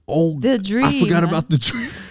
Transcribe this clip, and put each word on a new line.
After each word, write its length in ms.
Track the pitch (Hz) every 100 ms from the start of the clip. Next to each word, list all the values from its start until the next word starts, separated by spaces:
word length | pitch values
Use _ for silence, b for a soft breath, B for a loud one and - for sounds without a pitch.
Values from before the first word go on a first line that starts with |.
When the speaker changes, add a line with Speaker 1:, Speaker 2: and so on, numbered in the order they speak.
| -
Speaker 1:
oh, 320 | 156 165 151
Speaker 2:
The 140 | 233 247 190 226
Speaker 1:
I 160 | 269 285
forgot 200 | 175 170
Speaker 2:
dream. 20 |
Speaker 1:
about 260 | 170 208 -
the 80 | 147
dream. 320 | - 233 233 B
<laughs> 40 | B